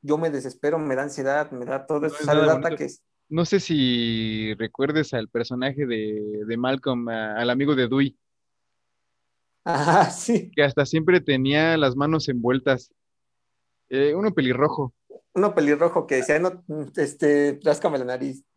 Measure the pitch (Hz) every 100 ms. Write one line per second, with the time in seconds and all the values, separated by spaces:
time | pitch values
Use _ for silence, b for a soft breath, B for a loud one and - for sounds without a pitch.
0 | 143 151 165 143 131 - 147 165 151 131
1 | 143 143 135 147 147 127 123 135 - 147
2 | 151 151 147 156 156 160 165 151 143 -
3 | _ _ - 160 170 196 180 151 127 120
4 | 117 113 110 110 107 107 113 - 139 156
5 | 143 123 110 117 - 123 135 135 131 110
6 | 107 107 104 107 107 117 127 135 139 120
7 | 117 113 110 107 120 127 143 135 117 135
8 | 139 _ _ _ _ _ _ _ _ _
9 | _ _ _ _ _ _ 170 143 151 185
10 | 170 - - 208 - 151 143 147 139 160
11 | 160 175 135 131 135 147 165 160 135 131
12 | 147 160 147 123 120 131 135 127 - _
13 | _ _ _ _ _ _ _ _ - 131
14 | 143 175 214 165 127 120 151 - 131 _
15 | _ - _ 180 208 170 147 147 165 170
16 | - 131 131 151 180 180 - 151 139 -
17 | 143 - 151 143 143 143 156 147 175 139
18 | 123 127 139 135 _